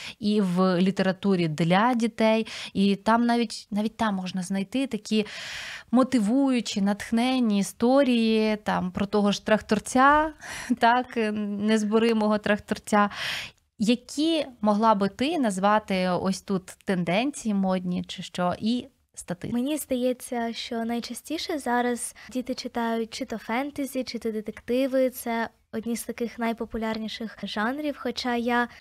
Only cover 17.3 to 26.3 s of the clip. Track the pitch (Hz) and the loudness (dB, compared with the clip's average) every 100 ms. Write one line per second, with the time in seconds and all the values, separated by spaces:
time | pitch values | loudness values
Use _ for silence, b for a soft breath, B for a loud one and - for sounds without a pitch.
17.3 | - 226 196 190 185 180 180 180 - - | -4 -2 0 0 0 -2 -4 -6 -10 -10
18.3 | - 180 - 220 247 262 _ _ - - | -2 -2 0 -2 -2 -4 _ _ -16 -10
19.3 | 175 - 240 269 302 - 254 254 247 - | -8 -4 -4 -2 -4 -4 -2 -2 -2 -6
20.3 | 240 233 226 - 226 226 233 233 233 - | -6 -6 -6 -8 -6 -4 -6 -6 -12 -10
21.3 | 320 - 311 - 240 240 240 - - B | -8 -6 -6 -2 0 0 -2 -6 -12 B
22.3 | 254 247 247 247 240 226 226 226 - 254 | -8 -6 -6 -6 -4 -2 -2 -4 -6 -8
23.3 | 220 - 233 285 285 262 262 247 226 226 | -8 -4 -4 -4 -4 -6 -4 -6 -6 -6
24.3 | 214 214 - - 247 269 262 262 254 240 | -6 -8 -10 -2 0 2 2 2 0 -6
25.3 | 226 226 _ _ 226 226 233 - 220 233 | -4 -4 _ _ -8 -6 -6 -6 -6 -8